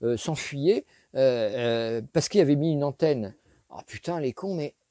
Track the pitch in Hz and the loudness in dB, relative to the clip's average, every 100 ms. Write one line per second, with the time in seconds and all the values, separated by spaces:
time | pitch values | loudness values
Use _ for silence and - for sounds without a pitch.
0 | 117 117 - 147 - 143 151 240 - _ | -2 -2 -4 -6 -6 0 2 2 -2 _
1 | _ 139 131 120 107 120 120 117 113 117 | _ 2 2 4 0 0 0 0 0 -4
2 | - 165 - 202 143 147 160 147 143 135 | -2 -2 2 4 4 4 2 0 -2 0
3 | 160 131 101 - _ _ _ - - 104 | 2 2 -4 -10 _ _ _ -20 -16 -12
4 | - 170 135 - 196 175 147 - _ | -6 -4 -4 -4 -6 -6 -6 -10 _